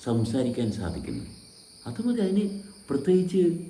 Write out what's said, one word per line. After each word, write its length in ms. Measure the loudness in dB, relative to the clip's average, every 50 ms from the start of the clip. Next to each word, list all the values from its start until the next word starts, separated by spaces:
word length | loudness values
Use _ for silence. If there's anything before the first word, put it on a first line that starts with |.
| -4
സംസാരിക്കാൻ 680 | 0 0 2 2 0 0 0 0 0 -2 -2 -2 -2
സാധിക്കുന്നു. 520 | -2 -2 -4 -4 -6 -6 -8 -8 -8 -8 -10 -12 -16 -18 -20 -20 -20 -20 -20 -20 -20 -14 -12
അത് 200 | -8 -8 -4 -2
മതി. 140 | 0 0 2
അതിന് 380 | 2 2 2 2 2 0 -4 -8 -12 -14 -20 -20 -6 -4
പ്രത്യേകിച്ച്, 540 | -2 0 4 4 4 4 4 4 2 4 4 4 2 0 -6